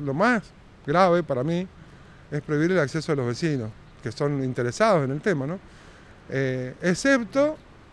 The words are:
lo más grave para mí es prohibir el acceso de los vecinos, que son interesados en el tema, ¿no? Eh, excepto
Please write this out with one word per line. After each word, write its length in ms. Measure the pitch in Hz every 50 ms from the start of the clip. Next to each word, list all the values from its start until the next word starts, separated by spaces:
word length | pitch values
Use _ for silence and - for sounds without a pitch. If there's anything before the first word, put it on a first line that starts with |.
| 147
lo 100 | 139 131
más 280 | 151 196 240 247 214 - - - - - - - - -
grave 360 | - 147 175 190 180 170 175 170
para 180 | - 139 123 127
mí 240 | 156 170 175 185 185 - - - - - - - - - - - -
es 100 | 147 147 -
prohibir 300 | - 151 147 156 175 190
el 60 | 180
acceso 340 | 147 127 - 160 143 - 156
de 40 |
los 100 | 139 123
vecinos, 440 | 120 120 - 170 165 147 131 113 110 110 - - - - - -
que 100 | 120 107
son 320 | - 147 143 147 139 131
interesados 600 | 131 123 135 123 123 117 - 214 226 202 165 139
en 80 | 127 135
el 80 | 151
tema, 260 | - 220 180 143 131
¿no? 120 | 143 175 202 - - - - - - - - - - - - - -
Eh, 440 | - 135 135 131 127 127 127 127 131 - -
excepto 720 | 175 185 - - 277 277 262 233 185 - 269 285 302 311 - - - - - - -